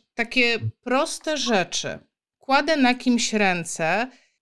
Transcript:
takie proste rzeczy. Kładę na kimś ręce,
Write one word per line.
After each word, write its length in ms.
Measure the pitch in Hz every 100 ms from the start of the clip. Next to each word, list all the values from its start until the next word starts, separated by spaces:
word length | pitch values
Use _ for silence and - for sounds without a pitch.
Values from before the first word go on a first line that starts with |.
| _
takie 460 | - 226 254 240 233 110 -
proste 560 | 247 254 311 - - 302
rzeczy. 640 | 240 208 170 - 135 76 _ _ _ _
Kładę 380 | - 269 302 311
na 160 | 254
kimś 400 | 247 254 233 -
ręce, 720 | 214 196 175 165 - 160 190 254 - _ _